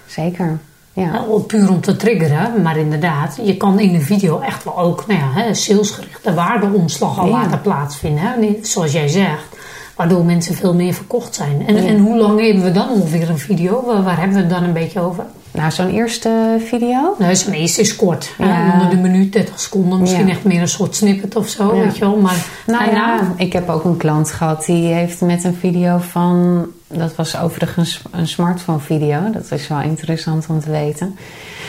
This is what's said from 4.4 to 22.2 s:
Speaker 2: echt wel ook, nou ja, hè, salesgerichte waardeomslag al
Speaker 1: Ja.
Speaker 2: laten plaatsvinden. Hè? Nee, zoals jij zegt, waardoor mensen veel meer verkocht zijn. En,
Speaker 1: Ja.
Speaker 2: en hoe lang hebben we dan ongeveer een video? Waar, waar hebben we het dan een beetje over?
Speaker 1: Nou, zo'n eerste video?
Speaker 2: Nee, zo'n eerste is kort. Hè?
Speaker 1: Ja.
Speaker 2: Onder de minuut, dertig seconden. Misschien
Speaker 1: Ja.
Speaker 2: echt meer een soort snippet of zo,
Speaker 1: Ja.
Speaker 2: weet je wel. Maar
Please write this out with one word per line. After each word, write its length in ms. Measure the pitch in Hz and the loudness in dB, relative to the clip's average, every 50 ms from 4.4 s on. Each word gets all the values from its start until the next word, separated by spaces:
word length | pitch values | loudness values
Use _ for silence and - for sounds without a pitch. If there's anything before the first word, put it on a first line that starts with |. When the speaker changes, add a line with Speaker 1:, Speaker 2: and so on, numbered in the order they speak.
Speaker 2:
echt 240 | - - - - - | -2 -6 -8 -8 -8
wel 140 | 185 156 180 | -8 -4 -2
ook, 280 | 175 175 170 - - | 0 0 0 -2 -2
nou 140 | 214 202 165 | -2 0 0
ja, 120 | 139 135 127 185 233 | 0 0 0 0 0
hè, 120 | 226 190 | 0 -2
salesgerichte 800 | - - - 202 208 208 202 - - - - - - - 214 165 | -2 0 2 2 2 2 0 -2 -8 -14 -16 -14 -8 -4 -2 0
waardeomslag 840 | 170 170 185 233 220 196 202 202 202 165 147 - - 226 156 135 190 | 0 0 0 0 0 0 2 2 2 2 0 0 -2 -2 -2 0 0
al 80 | 180 | 0
Speaker 1:
Ja. 60 | 185 226 | 2 2
Speaker 2:
laten 280 | 247 233 175 151 139 | 2 0 0 0 0
plaatsvinden. 600 | - 202 170 139 143 139 - - - 165 147 147 175 | 0 0 0 0 -2 -6 -6 -6 -4 -2 -2 0 0
Hè? 140 | 240 233 233 | -2 0 0
Nee, 200 | 214 214 202 214 - | 2 0 0 -2 -2
zoals 300 | - - 208 165 151 135 | -4 -2 -2 0 0 0
jij 160 | 165 147 143 | 0 0 0
zegt, 480 | 156 196 196 165 151 151 - - - - - - - - - - - | 2 2 2 0 0 -4 -8 -12 -20 -20 -20 -20 -18 -18 -20 -12 -6
waardoor 280 | - 175 170 190 175 170 | -2 0 2 4 4 4
mensen 300 | 170 175 170 170 - 170 | 4 2 2 0 -2 -4
veel 200 | - - 185 175 | -2 0 2 2
meer 200 | 175 180 180 170 | 2 2 0 -2
verkocht 400 | - - - - 240 233 - - | -4 -6 -4 -4 -4 -4 -4 -8
zijn. 320 | - 165 143 143 147 196 | -6 -4 -2 -2 0 2
En, 80 | 214 208 | 2 2
Speaker 1:
Ja. 60 | 196 185 202 | 4 4 4
Speaker 2:
en 100 | 214 208 | 4 6
hoe 180 | 202 220 233 | 6 4 4
lang 240 | 233 214 202 214 214 226 | 4 4 4 4 4 4
hebben 160 | 220 208 190 175 | 4 4 4 4
we 60 | 180 170 | 4 2
dan 160 | 202 247 269 | 2 2 2
ongeveer 420 | 254 202 175 156 160 165 170 165 | 2 0 0 2 0 0 0 0
een 80 | 165 143 | -2 -2
video? 440 | - - 202 160 170 180 214 254 254 | -2 0 0 0 2 0 0 0 0
Waar, 160 | 240 226 202 190 | 0 0 0 2
waar 140 | 185 175 - | 0 0 0
hebben 180 | 180 196 196 | 0 2 2
we 60 | 196 180 | 2 2
het 80 | 170 | 2
dan 120 | 185 180 180 | 2 0 0
een 80 | 175 165 | 0 0
beetje 280 | 165 165 160 - 196 | 0 -2 -2 -2 -2
over? 240 | 170 185 175 175 - - - - - - | -2 -2 -4 -6 -10 -12 -14 -20 -18 -10
Speaker 1:
Nou, 200 | - - 151 160 | -6 -4 -2 -2
zo'n 180 | 156 - 185 185 | 0 0 -2 0
eerste 680 | 185 214 233 233 226 - - 226 226 226 226 226 226 226 226 | 0 0 0 -2 -2 -2 -2 0 2 2 2 2 2 0 0
video? 480 | 226 - 240 233 240 247 254 285 359 415 - | 0 -2 0 0 2 2 2 2 0 0 2
Speaker 2:
Nee, 160 | 196 175 185 | 2 2 2
zo'n 180 | 190 - 208 - | 2 0 0 -2
eerste 280 | 151 165 165 - - | 0 0 0 2 2
is 160 | 208 202 - | 0 0 0
kort. 340 | - 214 185 156 - - - - | 0 0 0 0 0 -4 -10 -6
Hè? 100 | - - 196 | -2 0 2
Speaker 1:
Ja. 240 | 180 170 170 170 180 | 2 2 4 4 4
Speaker 2:
Onder 180 | 185 185 175 | 4 4 4
de 60 | 185 | 4
minuut, 360 | 180 185 185 185 185 196 190 - | 4 4 4 4 4 4 2 2
dertig 280 | 214 156 - - - | 0 0 -2 -4 -10
seconden. 400 | - - - 196 185 180 185 185 | -8 -4 0 0 2 2 2 2
Misschien 260 | 185 180 185 180 202 | 2 2 2 2 2
Speaker 1:
Ja. 60 | 190 175 | 2 2
Speaker 2:
echt 120 | - - | 0 0
meer 160 | 202 175 170 | 2 2 2
een 80 | 170 165 | 2 0
soort 280 | - - 196 165 - | -2 -2 -2 -2 -2
snippet 400 | - 214 202 196 196 - 196 - | 0 2 2 2 2 -2 -4 -4
of 120 | 226 190 - | -4 -4 -4
zo, 260 | - - 202 202 226 | -2 -2 0 2 2
Speaker 1:
Ja. 60 | - 220 | 2 2
Speaker 2:
weet 140 | 196 - | 2 0
je 40 | - 220 | 0 0
wel. 120 | 196 208 | 0 2
Maar 300 | 214 | 2